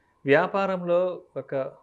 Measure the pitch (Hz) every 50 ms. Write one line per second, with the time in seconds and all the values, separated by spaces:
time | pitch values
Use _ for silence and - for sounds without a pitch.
0 | _ _ _ _ - 139 139 156 180 185 - 196 196 190 190 180 175 175 175 175
1 | 185 180 175 - - _ - 139 131 - 143 135 131 - - -